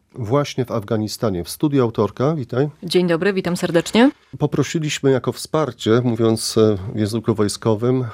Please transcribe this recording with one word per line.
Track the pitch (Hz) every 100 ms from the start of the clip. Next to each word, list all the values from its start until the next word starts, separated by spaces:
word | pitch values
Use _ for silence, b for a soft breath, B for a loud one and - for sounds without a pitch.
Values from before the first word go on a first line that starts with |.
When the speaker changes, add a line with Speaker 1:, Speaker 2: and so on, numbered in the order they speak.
| _
Speaker 1:
Właśnie | - 107 143 143 -
w | 123
Afganistanie. | 110 101 110 107 - 113 90
W | -
studiu | - 151 139
autorka, | 120 117 101 - 135
witaj. | 165 117 120 147 -
Speaker 2:
Dzień | 170 180 180
dobry, | 165 196
witam | 190 170 180
serdecznie. | 170 165 - 214 269 - _ -
Speaker 1:
Poprosiliśmy | 147 165 131 165 151 - 139
jako | 131 123
wsparcie, | - - 156 139 - 107 120
mówiąc, | 123 113 113 113 - 113
e, | 107 98 95
w | 107
języku | 104 113 120
wojskowym, | 110 101 - 117 107 120 131 117